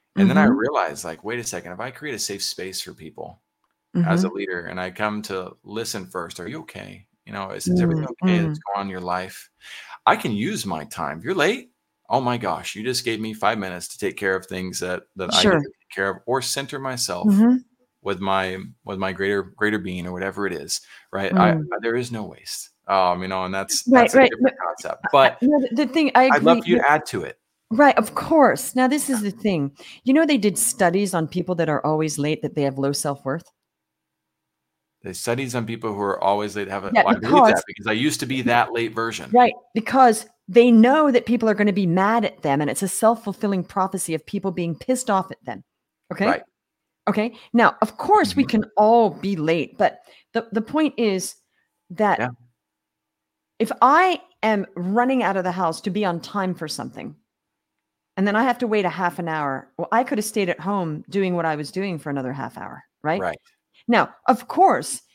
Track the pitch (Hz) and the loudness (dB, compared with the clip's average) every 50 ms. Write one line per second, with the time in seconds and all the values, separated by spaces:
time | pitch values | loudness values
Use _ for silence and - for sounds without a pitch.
0 | _ _ - - 196 190 175 - - - - - 113 139 151 123 92 80 73 73 | _ _ 2 4 4 6 6 6 6 4 4 2 0 -2 0 0 -2 -2 -4 -8
1 | - 85 82 82 - 104 117 120 113 - - 87 85 87 90 92 113 131 127 - | -10 -12 -12 -10 -8 -8 -8 -6 -6 -8 -8 -10 -10 -12 -12 -12 -12 -12 -12 -12
2 | 151 151 127 104 - - 101 98 - - - - 92 95 92 - - - - - | -12 -10 -8 -8 -8 -8 -8 -6 -8 -8 -8 -8 -10 -10 -10 -10 -10 -12 -14 -18
3 | 85 80 - 80 80 - - - _ _ _ _ _ _ _ _ _ _ - 180 | -18 -18 -16 -16 -16 -16 -18 -20 _ _ _ _ _ _ _ _ _ _ -2 -2
4 | 170 160 170 175 185 - - 98 101 95 92 87 87 92 90 92 92 92 92 98 | 0 2 2 0 0 -2 -4 -6 -8 -6 -6 -8 -8 -8 -8 -8 -8 -8 -6 -4
5 | 107 107 104 104 107 - 98 95 92 87 - - _ 95 101 110 117 107 - 104 | -4 -2 -2 -4 -6 -6 -6 -8 -8 -8 -12 -18 _ -12 -10 -8 -8 -8 -8 -10
6 | 92 92 - 92 85 85 - - 87 101 127 160 160 - - 101 101 98 98 98 | -10 -10 -8 -10 -10 -10 -10 -12 -12 -12 -12 -12 -14 -16 -16 -16 -16 -16 -18 -20
7 | 98 _ _ _ _ - 107 101 98 95 101 101 - 180 180 180 175 170 165 156 | -20 _ _ _ _ -14 -10 -10 -10 -8 -10 -6 -2 0 2 2 2 2 0 -2
8 | 151 - 349 - 185 185 180 175 170 156 151 156 - 101 101 98 98 98 95 92 | -4 -6 -6 -2 0 2 2 2 0 0 -4 -6 -8 -6 -6 -6 -6 -6 -8 -8
9 | 90 90 87 92 92 95 - - - - _ _ - - - - - - - - | -6 -4 -4 -4 -6 -8 -12 -16 -20 -20 _ _ -20 -20 -20 -20 -18 -18 -20 -2
10 | _ - - 220 - 156 107 101 110 175 214 165 120 101 87 78 73 - - - | _ 2 2 2 0 -4 -4 -4 -4 -4 -6 -6 -6 -6 -8 -8 -8 -10 -10 -8
11 | 80 71 73 82 90 131 185 165 143 180 233 269 247 - _ _ _ _ _ _ | -8 -8 -8 -8 -6 -4 0 2 2 2 0 -2 -6 -14 _ _ _ _ _ _
12 | _ - 113 127 131 123 123 120 - 95 82 76 78 - - 101 107 123 127 123 | _ -4 -2 -2 0 0 -2 -2 -2 -4 -4 -4 -6 -10 -10 -8 -6 -6 -4 -4
13 | - 113 113 107 110 110 107 110 - 101 117 110 98 92 90 87 87 - - - | -2 -4 -4 -4 -4 -8 -6 -2 0 0 0 0 -2 -6 -8 -10 -12 -14 -10 -6
14 | 104 95 - - 101 95 95 95 - - 92 92 92 92 87 - 87 90 90 87 | -6 -6 -4 -2 -2 -2 -2 -2 -4 -8 -10 -8 -8 -8 -8 -6 -6 -4 -6 -6
15 | - _ _ 95 92 87 - 90 - 208 180 156 143 - - _ _ _ - 98 | -8 _ _ -8 -6 -2 0 2 4 4 4 2 0 -4 -10 _ _ _ -6 -4
16 | 98 98 92 92 - - 123 131 120 - - 139 139 135 - 135 135 135 127 123 | -2 -2 -4 -6 -6 -4 -4 -2 -2 -4 -6 -6 -6 -8 -10 -10 -8 -8 -6 -6
17 | - - 90 87 - 214 196 196 220 240 254 254 247 _ _ _ _ _ _ _ | -6 -6 -4 0 2 4 4 6 6 6 4 2 0 _ _ _ _ _ _ _
18 | - - - - - - - 95 95 92 92 95 92 - - _ _ - 98 95 | -6 -6 -6 -4 -2 0 0 0 0 -2 -4 -8 -10 -14 -16 _ _ -10 -8 -6
19 | 98 95 95 90 98 98 101 101 95 95 - - 104 104 107 107 90 95 90 90 | -4 -4 -4 -2 -2 0 0 -2 -2 -6 -6 -4 -2 0 0 -2 -4 -6 -8 -8
20 | 87 90 90 90 95 98 92 98 101 95 87 78 71 - - - - - - - | -8 -8 -8 -6 -6 -6 -6 -4 -4 -4 -6 -6 -8 -8 -8 -10 -10 -12 -20 -20
21 | - _ - 95 98 - 190 185 180 180 175 160 156 - 98 101 107 117 117 123 | -16 _ -6 -4 -2 0 2 4 4 4 4 2 -2 -4 -6 -4 -2 -2 -2 -2
22 | 123 120 117 110 104 87 - - - - - - - - _ _ _ - 98 98 | -2 -4 -6 -8 -10 -10 -14 -16 -14 -14 -12 -12 -12 -16 _ _ _ 0 2 2
23 | 92 90 90 90 92 95 95 92 92 92 95 95 98 - - - - 240 254 254 | 4 2 2 0 -2 -4 -4 -4 -4 -4 -4 -6 -4 -4 -4 -4 0 4 4 6
24 | 233 233 - 262 262 - - - 247 262 - - 185 - - - - - - - | 6 6 6 6 6 4 4 2 0 0 0 -2 -4 -6 -6 -6 -8 -8 -8 -6
25 | - - - 139 135 - - - 247 269 294 294 254 - 226 240 302 240 254 320 | -2 2 6 6 6 6 6 2 2 2 4 2 2 0 0 0 -2 0 2 2
26 | 311 277 - 247 262 262 139 147 143 160 165 233 - 170 220 240 - 139 147 156 | 2 4 4 4 6 6 4 4 6 6 4 4 4 2 2 4 4 4 4 2
27 | 147 - - 101 80 64 - _ _ _ _ _ _ - 226 220 294 277 - - | 2 -2 -6 -6 -6 -8 -10 _ _ _ _ _ _ -2 2 6 6 6 6 4
28 | 220 - - - - - 330 320 277 220 135 147 - - - 254 254 254 277 302 | 2 0 -2 -8 -2 2 4 6 6 6 4 2 -4 -4 0 2 2 2 2 0
29 | 277 - 269 220 208 202 196 - - 214 190 160 139 139 - - - - - - | -2 -2 -2 -2 -2 -4 -6 -4 -2 0 0 0 -2 -4 -6 -10 -18 -20 -20 -6
30 | - 247 262 311 330 302 302 247 190 214 175 - - - - - 202 175 170 196 | 0 2 4 4 4 4 4 2 2 2 0 0 -2 -2 0 2 2 2 2 2
31 | 202 190 185 170 160 151 - 180 170 - 180 165 165 156 151 139 - 147 156 156 | 0 0 0 -2 -2 -2 -2 -4 -4 -2 -2 0 0 0 0 0 0 0 0 0
32 | 160 156 147 - 143 151 156 151 - 139 - 156 143 139 131 135 139 139 143 139 | 0 0 -2 -2 -2 -2 -2 -2 -4 -6 -4 -2 -2 -2 0 0 -2 -2 -2 -2
33 | - 151 139 139 - 135 135 170 - _ _ _ _ _ _ _ _ _ _ _ | -4 -4 -6 -6 -6 -6 -6 -6 -8 _ _ _ _ _ _ _ _ _ _ _
34 | _ _ _ _ _ _ _ _ _ _ _ _ _ _ _ _ _ _ _ _ | _ _ _ _ _ _ _ _ _ _ _ _ _ _ _ _ _ _ _ _
35 | - 90 90 - - 123 117 127 139 127 123 123 113 104 117 - - 113 104 101 | -16 -14 -12 -8 -4 -4 -2 -2 -4 -4 -4 -6 -6 -6 -8 -8 -6 -6 -4 -2
36 | 104 101 95 - - 95 101 104 104 104 95 104 101 95 95 101 95 98 - 226 | -2 -2 -2 0 0 0 0 0 -2 -4 -6 -6 -6 -6 -6 -6 -6 -4 -4 -2
37 | - - - - - 117 - 294 254 220 208 175 - - - - 101 110 107 110 | -2 -2 -2 -2 -2 2 4 4 6 6 4 2 -2 -6 -12 -10 -6 -4 -2 -2
38 | 131 151 - - - 123 135 131 120 120 120 120 117 - 113 120 117 110 110 113 | -2 -2 -2 -4 -4 -6 -4 -2 0 2 2 2 2 0 -2 -4 -4 -4 -4 -6
39 | 113 117 107 - - - - 247 247 233 - - - _ - 226 220 - - 269 | -6 -6 -6 -8 -4 0 4 4 4 4 2 -2 -12 _ -6 -6 -4 0 4 6
40 | 262 240 214 214 - - _ _ _ - 185 240 240 247 233 220 220 247 269 311 | 6 6 6 4 -2 -12 _ _ _ 4 6 8 8 10 10 8 8 8 6 6
41 | 302 285 240 240 - - 233 233 226 220 208 202 208 208 190 196 196 175 165 185 | 4 4 4 2 2 2 0 0 2 2 2 2 2 2 2 2 2 2 2 2
42 | 190 208 226 233 214 - - - - 151 139 143 151 139 110 - 202 185 - - | 2 2 2 2 0 0 -2 -4 -2 0 0 2 0 0 -2 -2 -4 -4 -2 2
43 | - 220 233 226 - 202 185 - - 208 202 185 175 - - 202 185 190 - 185 | 2 2 2 2 -2 -8 -8 -4 -4 -2 -2 -2 -4 -4 -2 -2 -2 -2 -2 -4
44 | - - 160 156 - - - 196 180 196 180 175 175 170 165 - - - 254 254 | -6 -4 -6 -6 -6 -6 -8 -6 -4 -4 -4 -4 -4 -4 -6 -6 -4 -2 -2 -2
45 | - - 202 190 185 - - - _ - 110 98 - _ _ _ _ _ _ _ | 0 0 0 0 0 -4 -8 -14 _ -12 -12 -12 -14 _ _ _ _ _ _ _
46 | _ - 180 - 196 220 - - - - _ _ _ _ _ _ _ _ _ _ | _ -12 -6 -2 0 0 0 -2 -4 -10 _ _ _ _ _ _ _ _ _ _
47 | _ - 196 - 214 240 233 - - - - 233 226 - - - - - - - | _ -2 -2 0 -2 -4 -6 -10 -8 -2 2 4 4 4 4 2 -2 -4 -4 -4
48 | - - 415 427 330 202 - 294 269 - - 214 208 - _ - 214 214 233 233 | 0 4 4 4 4 4 2 0 0 2 0 0 0 0 _ 4 6 6 6 6
49 | 226 196 151 - - 196 202 165 151 156 165 175 185 - - - 202 - - - | 6 4 2 -2 -4 -4 -2 0 0 0 0 0 0 -4 -2 0 0 0 0 -2
50 | _ _ - _ _ _ - 233 226 - 196 226 220 - - 302 311 285 - - | _ _ -20 _ _ _ -6 -6 -6 -4 -4 -4 -4 -2 0 0 0 0 0 0
51 | 233 214 190 185 185 - - _ _ _ _ _ _ _ _ _ _ - 180 - | 0 0 0 -2 -4 -6 -12 _ _ _ _ _ _ _ _ _ _ -12 -4 0
52 | 214 208 175 110 113 127 123 - _ _ _ _ _ _ _ _ _ _ _ _ | 0 2 2 2 0 -4 -6 -8 _ _ _ _ _ _ _ _ _ _ _ _
53 | _ _ _ _ _ _ _ _ _ _ _ - 220 - - - - 254 285 330 | _ _ _ _ _ _ _ _ _ _ _ -4 -4 -4 0 4 4 6 6 6
54 | 370 370 339 285 - _ _ _ - 220 220 202 190 - - 180 175 185 196 233 | 4 4 2 -2 -6 _ _ _ -2 0 0 0 -2 -4 -8 -8 -4 -2 0 2
55 | 240 254 269 254 220 180 196 196 175 180 175 180 185 165 - - - 208 175 208 | 2 2 2 2 0 0 0 -2 -2 -2 -2 -2 -2 -2 -2 -4 -4 -4 -2 -2
56 | 208 185 170 165 - - - 202 190 185 175 - 165 151 - - 120 123 - - | 0 -2 -2 -4 -6 -8 -6 -4 -4 -4 -4 -6 -8 -8 -8 -8 -10 -10 -12 -14
57 | - - 151 - _ _ _ _ _ _ _ _ _ _ _ _ _ _ _ _ | -14 -16 -16 -18 _ _ _ _ _ _ _ _ _ _ _ _ _ _ _ _
58 | _ _ _ - 190 208 202 214 240 247 240 240 247 226 214 208 196 180 156 165 | _ _ _ -2 0 0 2 2 2 0 0 0 -2 -2 0 0 0 0 -2 -2
59 | 190 175 165 - 175 165 160 156 147 143 135 131 - - _ - 170 - - 226 | -2 -4 -2 -4 -4 -4 -4 -2 -2 -4 -4 -6 -8 -10 _ -8 -6 -2 0 0
60 | 254 247 294 214 214 - - 220 196 175 170 - 151 190 202 202 180 160 151 156 | 0 0 -2 -4 -4 -2 -2 -2 -2 -2 -2 -4 -4 -4 -4 -2 -2 -4 -6 -8
61 | - - 147 202 196 185 180 175 165 160 156 147 151 143 - 185 196 202 180 151 | -10 -6 -4 -2 0 0 0 0 0 -2 -2 -4 -6 -8 -6 -6 -6 -4 -6 -8
62 | - 156 143 139 131 127 135 143 123 113 - - 92 98 - 135 - _ _ _ | -6 -6 -6 -4 -4 -6 -6 -8 -8 -10 -10 -12 -14 -14 -14 -16 -20 _ _ _
63 | - 151 160 196 185 175 160 - _ _ _ _ _ _ _ _ _ - 240 208 | -6 -4 -4 -2 -2 -4 -6 -8 _ _ _ _ _ _ _ _ _ 2 2 2
64 | 151 - - _ - - 254 - - - - 311 370 370 233 131 160 - - - | 2 2 -2 _ 0 0 0 0 -2 -4 2 4 4 4 4 2 -2 -6 -10 -12
65 | - _ _ | -12 _ _